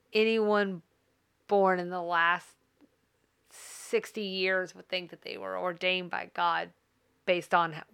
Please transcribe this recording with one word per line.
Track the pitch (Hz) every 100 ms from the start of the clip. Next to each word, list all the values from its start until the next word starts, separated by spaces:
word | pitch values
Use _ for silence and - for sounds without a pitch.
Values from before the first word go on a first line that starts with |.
| _
anyone | 214 220 226 208 208 196 180 - _ _ _ _ _ -
born | 202 190 185
in | 175
the | 180
last | 170 170 170 175 - _ _ _ _ _ _ _ _ _ _
sixty | - - - - 226 - 220
years | 202 190 185 190 185
would | 185 -
think | 185 175
that | 170
they | - -
were | 190 185
ordained | 180 170 185 185 180
by | 180 180
God | - 170 165 175 - _ _ _ _ -
based | 180 165
on | 180 165
h-, | 151 -